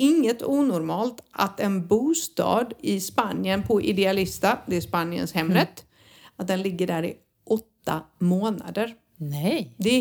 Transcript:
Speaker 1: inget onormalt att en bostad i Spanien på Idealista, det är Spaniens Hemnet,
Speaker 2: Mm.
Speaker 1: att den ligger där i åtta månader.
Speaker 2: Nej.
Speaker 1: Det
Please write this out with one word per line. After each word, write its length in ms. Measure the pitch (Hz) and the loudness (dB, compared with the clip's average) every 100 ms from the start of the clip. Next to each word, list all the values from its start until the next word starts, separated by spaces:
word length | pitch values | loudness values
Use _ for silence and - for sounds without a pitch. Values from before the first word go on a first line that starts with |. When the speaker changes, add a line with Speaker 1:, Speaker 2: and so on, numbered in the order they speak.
| 269 | 4
Speaker 1:
inget 380 | 330 233 233 | 4 4 0
onormalt 800 | - 277 277 180 160 170 240 240 - | 0 2 2 2 0 -2 -4 -6 -10
att 280 | - 196 - | -4 -4 -2
en 280 | 202 190 175 | -2 0 2
bostad 840 | 214 277 330 - - 175 202 240 - | 2 2 0 -2 -2 0 0 0 -4
i 220 | - 202 | -4 -2
Spanien 600 | 185 - 214 175 190 196 | -2 -2 -2 -2 -2 -2
på 180 | 202 214 | 2 0
Idealista, 760 | 202 190 190 196 190 - 196 247 - | 2 2 2 2 -2 0 0 0 -2
det 120 | 180 | -4
är 40 | |
Spaniens 520 | 165 175 165 175 175 | -2 -2 -2 -4 -4
Hemnet, 240 | 175 160 185 | -2 2 4
Speaker 2:
Mm. 800 | - - - _ _ - - - | 2 -2 -20 _ _ -20 -18 -8
Speaker 1:
att 120 | 185 | -4
den 140 | 185 | -2
ligger 260 | 196 175 180 | -2 -2 -2
där 160 | 170 | -2
i 100 | 170 - _ _ - | -4 -8 _ _ -4
åtta 560 | 220 - _ - 160 - - | -4 -4 _ -4 -4 -6 -2
månader. 760 | 175 185 214 185 175 175 226 - _ - | 2 2 0 -4 -6 -4 -6 -8 _ -12
Speaker 2:
Nej. 560 | 151 143 165 311 202 - | -8 -4 -2 -2 -4 -4
Speaker 1:
Det 120 | 196 254 | 0 2